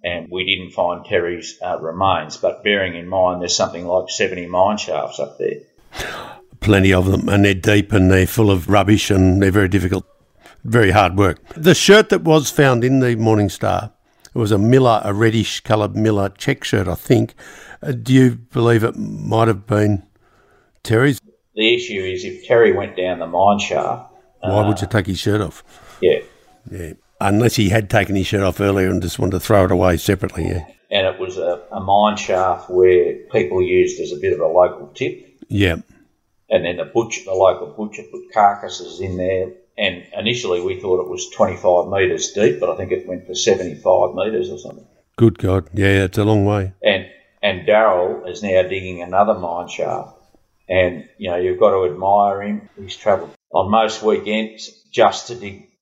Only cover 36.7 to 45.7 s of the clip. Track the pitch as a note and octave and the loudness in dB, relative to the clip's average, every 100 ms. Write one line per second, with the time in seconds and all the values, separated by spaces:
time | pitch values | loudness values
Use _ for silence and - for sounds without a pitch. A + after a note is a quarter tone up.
36.7 | F2 D#2+ A#2 A2 - G2 F#2+ F#2+ - G#2+ | -6 -4 -4 -4 -10 -6 2 2 2 -8
37.7 | - G#2+ - - - - A2 G2+ G2+ F#2 | -10 -12 -12 -18 -20 -6 2 2 2 -10
38.7 | - F2 F2 F#2+ F2+ F#2 F#2+ - - _ | -12 -14 -10 -8 -4 -4 -4 -6 -10 _
39.7 | - G2+ F2 - F#2 G#2 A#2+ G2+ F2+ F2+ | -4 -4 -4 -12 -6 -4 -4 -4 -4 -4
40.7 | F2+ G2+ F2+ F2+ F2+ - - G2+ F2+ G2 | -6 -2 -2 -2 -10 -10 -2 -2 0 2
41.7 | F2+ F2+ G2 F#2 D#2+ - G2+ G#2+ - F2+ | 2 0 -2 0 -2 -6 0 0 0 -4
42.7 | E2 F2+ F2+ - F2 - F2+ - F#2+ F2 | -4 -6 -6 -6 -12 -10 -4 0 0 -2
43.7 | D2 F#2+ F#2+ G2 F2+ G#2 A2 - - - | -4 0 2 0 -2 -4 -4 -6 -10 -16
44.7 | - _ _ _ - A#2 - G2 F#2+ - | -20 _ _ _ 2 2 2 -2 -2 -2